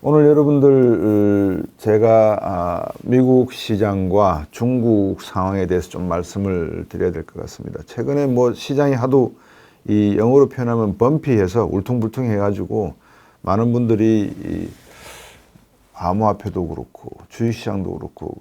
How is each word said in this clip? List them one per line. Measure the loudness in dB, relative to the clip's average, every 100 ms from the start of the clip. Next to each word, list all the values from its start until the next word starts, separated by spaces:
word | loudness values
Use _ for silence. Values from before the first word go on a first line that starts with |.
오늘 | 2 4 6
여러분들, | 6 4 4 6 6 4 4 2 2 2 2 2 -2 -8 _
제가, | 0 2 4 4 4 2
아, | -2 -4 -4 -4 -8 -10
미국 | 0 2 4 4 2
시장과 | -4 -6 -2 0 0 0 2 2 0 -6
중국 | -6 -2 0 2 2 0 -4
상황에 | -8 -4 -2 -2 -2
대해서 | -2 -4
좀 | -8 -6
말씀을 | -4 -6 -6 -4 -4 -6 -8 -12
드려야 | -4 -4
될 | -4
것 | -12 -14
같습니다. | -16 -14 -14 -14 -14
최근에 | -8 -4 -2 0
뭐 | 2 0
시장이 | -2 -6 -2 0
하도 | 0 2 2 0 -4 _ -20 -20 _ -2
이 | 0 2 2
영어로 | 4 4 4
표현하면 | 0 -4 -2 -2 0
범피해서 | 0 0 0 0 2 0
울퉁불퉁해가지고 | 0 -2 -2 -4 -4 -4 -4 -2 -2 -4 -4 -4 -4 -8 _ _ _ _
많은 | -4 0 0
분들이 | 0 0 2 2 2 -2 -8
이 | -8 -8 -8 -14 -20 -20 -20 -20 -20 -20 _ _ _ _ _
암호화폐도 | -10 -4 0 0 -2 -6 -6 -6
그렇고 | -8 -14 -16 -20 -20 -20
주식시장도 | -6 -4 -4 -6 -6 -6
그렇고 | -8 -12 -14 -14 -14